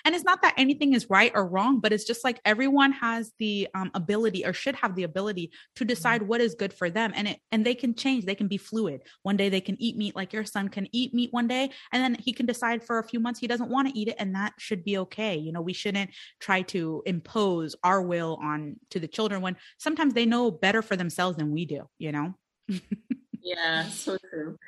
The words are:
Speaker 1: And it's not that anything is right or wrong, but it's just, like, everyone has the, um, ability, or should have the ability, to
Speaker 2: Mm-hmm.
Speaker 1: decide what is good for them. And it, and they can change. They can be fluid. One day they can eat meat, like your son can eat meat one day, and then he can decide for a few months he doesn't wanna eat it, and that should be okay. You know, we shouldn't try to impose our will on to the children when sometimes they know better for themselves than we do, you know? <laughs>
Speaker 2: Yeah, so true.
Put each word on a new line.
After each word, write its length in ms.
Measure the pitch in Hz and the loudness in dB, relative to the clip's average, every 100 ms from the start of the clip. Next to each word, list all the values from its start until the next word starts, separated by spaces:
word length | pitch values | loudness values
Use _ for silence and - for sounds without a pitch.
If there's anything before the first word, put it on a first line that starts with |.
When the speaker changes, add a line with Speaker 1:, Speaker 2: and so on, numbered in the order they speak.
Speaker 1:
And 100 | 311 | 2
it's 100 | 349 | 2
not 180 | 370 370 | 4 4
that 120 | 370 - | 4 6
anything 380 | 269 285 285 | 4 4 6
is 140 | 247 - | 4 6
right 220 | 190 233 | 6 6
or 120 | 208 185 | 4 2
wrong, 340 | 185 233 262 | 2 4 4
but 120 | 208 | 4
it's 120 | 214 | 2
just, 200 | - 233 | -2 -2
like, 160 | 262 240 | -2 0
everyone 480 | 208 214 277 277 277 | 2 2 4 6 4
has 400 | 269 233 226 226 - | 4 -2 -2 -6 -4
the, 300 | 214 202 190 | -2 -2 -4
um, 160 | 190 185 | -4 -4
ability, 500 | - 165 208 226 185 | -4 -2 0 0 0
or 80 | 175 | -2
should 220 | 175 269 262 | -2 -4 -2
have 180 | 208 185 | -2 -2
the 60 | |
ability, 480 | 175 185 208 180 165 - - - | -4 -4 -4 -4 -8 -12 -14 -6
to 80 | |
Speaker 2:
Mm-hmm. 40 | 226 | -2
Speaker 1:
decide 340 | 240 233 233 | 0 2 0
what 180 | 202 233 | 0 0
is 140 | 233 | 0
good 180 | - 196 | 0 -6
for 180 | - 175 | -4 -4
them. 220 | 190 226 | -2 -2
And 140 | - 208 | -2 -4
it, 100 | - - | -6 -2
and 120 | 226 | 0
they 100 | 220 | 0
can 200 | 254 247 | 0 -2
change. 300 | 233 269 262 185 | -2 0 0 0
They 80 | |
can 140 | 196 202 | -2 -2
be 80 | 196 | -4
fluid. 460 | - 220 202 135 - - | -4 -4 -2 -4 -12 -8
One 140 | 190 202 | -2 2
day 120 | 196 | 2
they 120 | 190 | 0
can 160 | 190 196 | -2 -4
eat 160 | 226 - | -4 -2
meat, 200 | 208 190 | -4 -6
like 160 | 185 | -6
your 120 | 214 | -6
son 240 | 208 208 196 | -4 -4 -4
can 200 | 202 196 | -4 -4
eat 220 | 240 254 | -2 -2
meat 180 | 240 240 | 0 0
one 140 | 240 233 | 0 0
day, 220 | 254 269 - - | 0 -2 -4 -4
and 100 | 247 | 0
then 120 | 262 233 | 0 0
he 120 | 254 | -4
can 140 | 233 240 | -2 -2
decide 360 | 233 233 233 | 0 -2 -2
for 160 | 226 233 | -2 -4
a 60 | |
few 160 | 226 240 | -2 -2
months 180 | 233 233 | -2 -2
he 60 | 240 | -2
doesn't 240 | 240 247 | -2 0
wanna 220 | 254 269 | 0 0
eat 140 | 233 214 | -2 -4
it, 80 | - | -4
and 160 | 196 | -4
that 200 | 190 208 - | -2 -4 -6
should 240 | - 202 | -6 -6
be 140 | 170 196 | -2 -2
okay. 380 | 185 - 220 165 | -4 -4 -2 -2
You 160 | 156 | -4
know, 80 | 170 | -6
we 100 | 170 | -6
shouldn't 360 | 180 208 196 196 - - - | -4 -2 -2 -4 -10 -20 -10
try 220 | - 185 | 0 0
to 400 | 185 190 160 156 - | 0 -2 -2 -4 -2
impose 720 | 175 - 226 202 175 156 - | -4 -2 0 2 2 -2 0
our 180 | 180 196 | 2 4
will 360 | 180 170 165 156 | 2 0 -2 -4
on 340 | 151 151 151 - - | -4 -4 -6 -12 -8
to 80 | 190 | -8
the 80 | 160 | -6
children 340 | - 214 196 | -2 -2 -2
when 140 | 185 180 - - | -4 -6 -12 -6
sometimes 360 | 311 320 294 | -2 2 4
they 120 | 233 233 | 4 4
know 240 | 240 240 | 4 2
better 320 | 165 190 220 | 2 2 2
for 140 | 214 190 | 2 0
themselves 400 | 175 165 180 156 | 0 0 0 2
than 120 | 151 | 0
we 120 | 151 165 | -2 -2
do, 220 | 143 - - | -6 -10 -10
you 140 | 156 | -6
know? 220 | 147 160 185 _ _ - | -4 -4 -8 _ _ -8
<laughs> 120 | 185 - 202 - - _ - | -8 -6 -8 -6 -10 _ -14
Speaker 2:
Yeah, 460 | 180 175 165 160 165 | -8 -4 0 0 -2
so 300 | - - 190 - | -6 -6 -6 -6
true. 280 | 160 156 - | -8 -8 -10